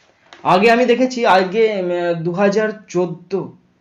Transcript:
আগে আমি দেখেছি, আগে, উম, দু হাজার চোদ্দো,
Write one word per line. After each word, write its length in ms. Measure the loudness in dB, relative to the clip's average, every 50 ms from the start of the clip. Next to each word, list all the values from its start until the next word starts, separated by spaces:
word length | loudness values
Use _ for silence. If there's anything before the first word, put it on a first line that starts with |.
| _ _ _ _ _ _ -20 -8 -2
আগে 280 | 0 2 4 4 4
আমি 140 | 4 4 2
দেখেছি, 420 | 2 2 2 0 -2 -2 0 0
আগে, 560 | 2 4 2 2 0 0 0 0 0 0 -2 -4
উম, 400 | -4 -4 -4 -2 -2 -4 -4 -4
দু 100 | -4 -2
হাজার 520 | 0 0 2 2 0 -2 -2 -4 -8 -12 -8
চোদ্দো, 680 | -4 -4 -4 -4 -6 -10 -12 -8 -8 -6 -6 -8 -14 _ _ _ _ _